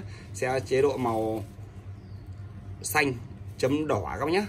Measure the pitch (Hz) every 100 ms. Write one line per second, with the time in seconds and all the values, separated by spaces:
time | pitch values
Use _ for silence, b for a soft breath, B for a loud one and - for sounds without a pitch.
0 | - B B - 127 131 - 131 143 127
1 | 120 113 110 110 104 - - - - -
2 | - - - - - - - - - 151
3 | 143 120 - - - - 131 147 151 107
4 | 71 90 143 185